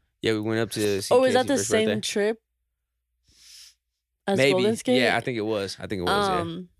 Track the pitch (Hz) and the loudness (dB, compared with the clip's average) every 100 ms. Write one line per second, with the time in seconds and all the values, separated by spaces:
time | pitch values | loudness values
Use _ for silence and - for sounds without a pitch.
0 | _ _ 110 107 107 113 113 - 104 98 | _ _ -2 0 -2 -2 -2 -2 -2 -2
1 | - 247 262 247 262 262 202 220 220 208 | 2 2 4 2 2 0 0 0 0 -2
2 | - 214 208 226 _ _ _ _ _ _ | -4 -2 -2 -4 _ _ _ _ _ _
3 | _ _ _ _ - - - _ _ _ | _ _ _ _ -20 -20 -20 _ _ _
4 | _ _ - 196 135 185 202 226 - 254 | _ _ -2 2 4 4 2 0 0 2
5 | 233 101 135 117 104 107 98 - 101 101 | 2 0 -2 -4 -2 -2 -4 -8 -8 -4
6 | 85 196 202 180 170 170 180 | 0 0 0 -2 -4 -10 -16